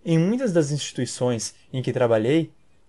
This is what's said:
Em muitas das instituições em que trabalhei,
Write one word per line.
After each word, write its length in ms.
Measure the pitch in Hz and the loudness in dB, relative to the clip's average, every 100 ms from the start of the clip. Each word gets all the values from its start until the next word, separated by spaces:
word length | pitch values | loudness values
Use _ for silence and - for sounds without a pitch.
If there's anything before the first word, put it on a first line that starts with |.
| - | 2
Em 80 | 165 | 2
muitas 320 | 170 247 262 | 2 0 0
das 180 | 170 143 | 2 0
instituições 800 | 147 - - 123 - 123 117 - - - | -2 -6 -6 -6 -2 -2 -2 -6 -14 -10
em 100 | 135 | -6
que 100 | 123 | -4
trabalhei, 600 | 120 120 113 113 160 156 - _ _ | 0 2 2 2 0 0 -10 _ _